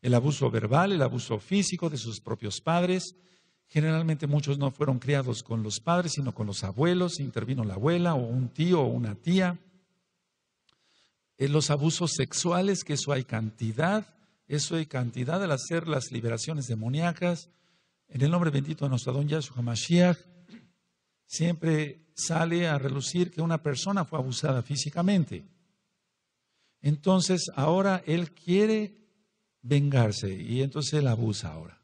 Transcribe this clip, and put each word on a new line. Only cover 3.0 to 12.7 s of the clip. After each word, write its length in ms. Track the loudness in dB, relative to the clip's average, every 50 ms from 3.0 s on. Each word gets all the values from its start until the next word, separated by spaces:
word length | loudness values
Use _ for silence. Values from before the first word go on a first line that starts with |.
| -4 -8 -14 _ _ _ _ _ _ _ _ _ _ _
Generalmente 580 | 0 0 2 2 2 0 0 0 -2 -2 0
muchos 320 | 0 0 0 2 0 -2 0
no 140 | 0 -2
fueron 260 | 0 0 0 0 0 -2
criados 460 | 0 0 0 0 0 -2 -4 -6 -4
con 180 | -4 -4 -4
los 160 | -2 -4 -6 -6
padres, 340 | -2 0 0 2 0 -2
sino 220 | -4 -4 -4 -4 -4
con 140 | -4 -6 -6
los 160 | -4 -6 -6
abuelos. 560 | -6 -2 0 2 2 2 2 0 -2 -2 -4
Intervino 420 | -6 -6 -4 -6 -4 -4 -4 -2
la 120 | -2 -4 -4
abuela 400 | 0 0 2 2 2 2 2 2
o 120 | 0 -2
un 220 | -2 -2 -2 -2 -2
tío 320 | -2 -2 2 2 4 4
o 60 | 2
una 280 | 2 0 0 -2 -4 -6
tía. 460 | -6 -2 2 2 4 2 2 -2 -4 -12 _ _ _ _ _ _ _ _ _ _ _ _ _ _ _ _ _ _ _ _ _ _ _ _ _ _ _ _ _ _ _ _ _ _ _
Eh, 100 | -2 2
los 220 | 2 2 2 2
abusos 440 | 0 2 2 0 0 0 -2 -2 0
sexuales, 680 | -2 -2 -2 -2 -2 0 0 2 2 2 2